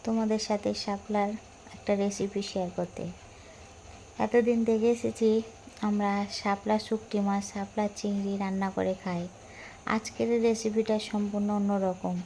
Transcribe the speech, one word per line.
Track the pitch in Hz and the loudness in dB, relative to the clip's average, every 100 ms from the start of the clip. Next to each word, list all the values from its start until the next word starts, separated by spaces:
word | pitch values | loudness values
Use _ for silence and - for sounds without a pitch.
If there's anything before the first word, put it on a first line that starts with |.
তোমাদের | - 226 220 214 | 0 2 2 0
সাথে | - 208 208 | 2 0 0
শাপলার | 208 - 202 - 208 202 214 - - - | -2 -4 -4 -2 0 0 -2 -12 -20 -20
একটা | - - | -8 0
রেসিপি | 202 202 202 196 202 | 2 2 0 -2 -2
শেয়ার | 202 196 180 180 | -4 -2 -2 -4
করতে। | 175 - 170 175 - - - - - - - - - - | -6 -6 -10 -10 -18 -20 -20 -20 -20 -20 -20 -20 -16 -4
এতদিন | 214 240 233 233 | 4 6 6 4
দেখে | 226 220 233 | 4 4 4
এসেছি | 233 226 214 220 220 220 - - - | 4 0 4 4 4 0 -14 -20 -4
আমরা | 208 208 202 202 202 | 0 2 2 0 -2
শাপলা | - 208 202 214 214 | -4 -2 -2 2 0
শুঁটকি | - 220 - 208 | 2 -4 0 0
মাছ, | 202 202 196 | 2 0 -2
শাপলা | 208 196 - 208 202 | -6 -4 0 -2 -2
চিংড়ি | 208 202 196 196 | -2 0 0 -2
রান্না | 196 190 190 | 0 0 0
করে | 190 190 | 0 0
খাই। | 185 190 175 180 - - - - - - | 0 -2 -4 -4 -10 -20 -18 -18 -10 -2
আজকের | 220 220 - 233 | -2 -2 -2 0
এই | 233 | 4
রেসিপিটা | 226 226 220 214 220 214 | 4 2 0 0 2 0
সম্পূর্ণ | 214 208 208 208 208 | 0 -2 0 0 0
অন্যরকম। | 208 202 202 190 185 185 180 | 2 2 2 2 0 -2 -4